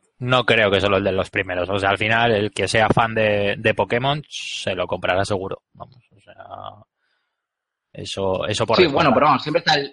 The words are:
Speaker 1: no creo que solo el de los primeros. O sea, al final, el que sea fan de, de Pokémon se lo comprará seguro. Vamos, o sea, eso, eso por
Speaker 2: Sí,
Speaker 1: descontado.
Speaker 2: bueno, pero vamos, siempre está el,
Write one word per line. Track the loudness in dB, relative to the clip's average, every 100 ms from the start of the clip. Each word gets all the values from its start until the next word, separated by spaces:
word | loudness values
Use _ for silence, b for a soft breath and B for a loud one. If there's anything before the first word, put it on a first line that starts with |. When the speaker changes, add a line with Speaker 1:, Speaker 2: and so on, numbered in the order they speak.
| _ _
Speaker 1:
no | 0 0
creo | 2 2 4
que | 4
solo | 2 2
el |
de | 2
los | -2 -2
primeros. | -4 -4 -4 -2
O | 0
sea, | 0
al | 0
final, | 0 2 2
el | 0 -2
que | -4 -2
sea | 2 2
fan | 2 0
de, | 0 0 2 0 0
de | 0
Pokémon | 0 0 0 -2 -4 -6
se | -14 -10 -8 -6 -6
lo | -4
comprará | -4 -2 0
seguro. | 0 -4 -4 -10 _
Vamos, | -20 -20 -20 _ _
o |
sea, | -20 -20 -18 -16 -16 -18 _ _ _ _ _ _ _ _ _ _ _
eso, | -14 -10 -4 -2 -2 -2
eso | -2 0
por | 4
Speaker 2:
Sí, |
Speaker 1:
descontado. | 4
Speaker 2:
bueno, | 4 2
pero | 4 4
vamos, | 2
siempre | 0 -2
está | 0
el, | 0 -2